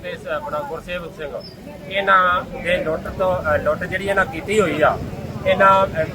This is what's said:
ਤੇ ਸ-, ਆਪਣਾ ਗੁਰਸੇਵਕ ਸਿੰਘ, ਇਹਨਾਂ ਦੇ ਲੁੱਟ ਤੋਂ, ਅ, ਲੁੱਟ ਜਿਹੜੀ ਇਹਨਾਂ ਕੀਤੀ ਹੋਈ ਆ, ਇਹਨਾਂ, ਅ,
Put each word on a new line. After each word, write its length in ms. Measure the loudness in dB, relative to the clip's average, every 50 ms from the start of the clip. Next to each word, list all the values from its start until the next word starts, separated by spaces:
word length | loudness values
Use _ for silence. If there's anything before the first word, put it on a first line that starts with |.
ਤੇ 140 | -10 -10 -10 -8 -6
ਸ-, 40 | -6
ਆਪਣਾ 320 | -6 -6 -4 -4 -4 -4 -4 -6
ਗੁਰਸੇਵਕ 440 | -8 -10 -8 -8 -8 -8 -8 -10 -10 -10
ਸਿੰਘ, 240 | -10 -10 -10 -10 -12 -14 -16 -16 -16 -16 -16 -14 -12 -6
ਇਹਨਾਂ 540 | -4 0 2 4 4 6 6 4 2 0 -2 -6 -10 -6
ਦੇ 140 | -2 0 0
ਲੁੱਟ 240 | 0 0 -2 -4 -4
ਤੋਂ, 360 | -6 -8 -4 0 0 0 0
ਅ, 260 | 0 0 0 0 2
ਲੁੱਟ 220 | 2 0 0 0 -2
ਜਿਹੜੀ 240 | -4 -4 -2 -2 0
ਇਹਨਾਂ 180 | 2 2 0
ਕੀਤੀ 340 | 0 -2 -6 -4 0 2 2
ਹੋਈ 220 | 2 2 4 4
ਆ, 160 | 4 4 4 2 -4 -8 -8 -10 -10 -10 -10 -2 0
ਇਹਨਾਂ, 400 | 2 4 6 8 8 8 6 4
ਅ, 180 | 2 0 -2 -4 -4